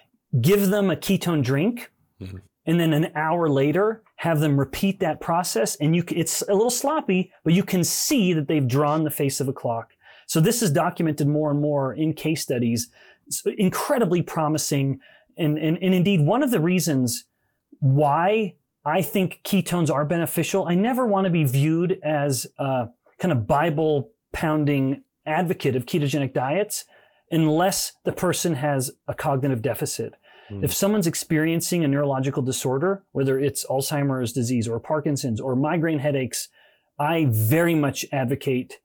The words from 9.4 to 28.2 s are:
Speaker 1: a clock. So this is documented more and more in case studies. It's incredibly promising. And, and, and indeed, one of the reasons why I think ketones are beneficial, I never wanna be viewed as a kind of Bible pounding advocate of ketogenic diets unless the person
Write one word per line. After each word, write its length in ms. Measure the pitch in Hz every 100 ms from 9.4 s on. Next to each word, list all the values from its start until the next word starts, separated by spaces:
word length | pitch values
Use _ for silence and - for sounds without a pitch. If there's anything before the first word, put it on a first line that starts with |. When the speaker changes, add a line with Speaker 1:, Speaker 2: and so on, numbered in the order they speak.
| 135
Speaker 1:
a 60 |
clock. 380 | 135 123 113 - _ - - -
So 120 | 165
this 220 | 175 233
is 80 | 202
documented 560 | 156 170 175 160 151 147
more 220 | 151 151
and 80 | 143
more 320 | 147 143 135
in 200 | 123 156
case 280 | 151 156 160
studies. 460 | - 123 120 117 - _ - _ -
It's 160 | - 202 214
incredibly 640 | 185 - - 269 196 170
promising. 800 | - 165 151 151 - 143 139 135 - - _ -
And, 200 | 156 151
and, 200 | 156 175
and 120 | 185 185
indeed, 260 | 180 190
one 220 | 143 233
of 80 | 285
the 80 | 202
reasons 680 | 165 180 165 135 123 - - _ _ _ _ -
why 760 | 135 139 147 151 185 220 196 - _ _ 147
I 160 | 175
think 400 | 160 202 185 -
ketones 480 | - 196 - 175 156
are 140 | 135 147
beneficial, 600 | 170 160 - - 196 160
I 80 | 180
never 300 | 226 247 247
wanna 240 | 196 190
be 140 | 170
viewed 560 | 143 135 156 165 175 190
as 440 | 151 151 143 127 - -
a 280 | 139 127 117 - _ -
kind 120 | 185
of 160 | 131 101
Bible 640 | 143 165 151 156 147 - _ _
pounding 720 | - 160 156 147 139 135 139 - _ 151
advocate 500 | 156 170 - 143 127
of 100 | 120
ketogenic 480 | 175 143 151 135
diets 520 | 147 131 180 208 - - - _ _ _
unless 600 | 165 156 156 185 196 - - -
the 60 |
person 440 | -